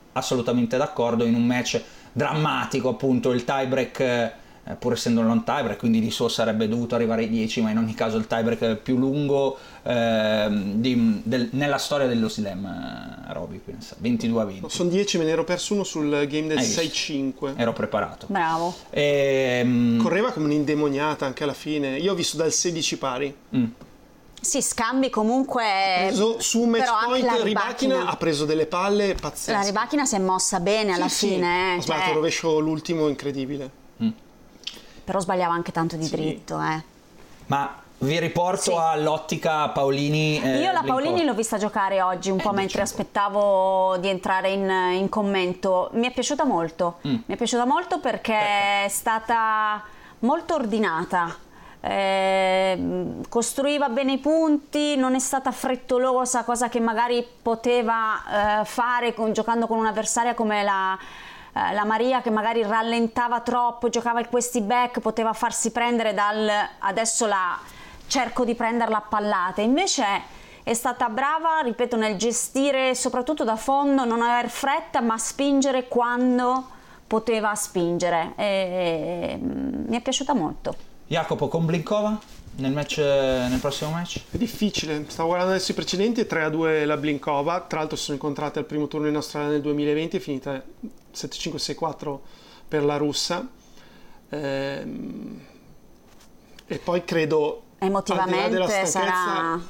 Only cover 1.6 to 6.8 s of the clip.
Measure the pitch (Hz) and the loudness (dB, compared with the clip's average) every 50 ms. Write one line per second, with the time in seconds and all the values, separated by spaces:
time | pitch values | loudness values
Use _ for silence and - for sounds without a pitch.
1.6 | 120 - - 113 - - - - - - - 123 147 131 147 151 151 147 135 127 | 0 -2 -2 -4 -4 -8 -14 -20 -20 -8 -4 -2 -2 0 0 0 0 0 0 -2
2.6 | 117 113 147 131 113 127 113 - 139 135 127 120 120 131 123 120 120 - 139 135 | -2 -2 -2 0 0 0 0 0 0 2 2 2 2 2 0 0 0 0 0 0
3.6 | 131 127 131 135 120 - - - 135 123 120 120 113 113 - - - - - - | 0 0 0 0 -2 -2 -2 0 0 2 2 2 0 -2 -4 -10 -18 -20 -20 -16
4.6 | - - - - - 120 117 113 - 120 117 117 113 113 117 113 - - 127 147 | -14 -12 -10 -4 -2 -2 -2 0 2 2 2 4 4 4 4 2 2 0 0 0
5.6 | 123 107 104 - - 117 113 113 110 - - - 123 113 - - 113 110 107 110 | -2 -2 -4 -2 2 2 4 4 2 0 0 0 0 0 0 0 0 2 2 2
6.6 | 113 104 117 120 | 0 0 0 -2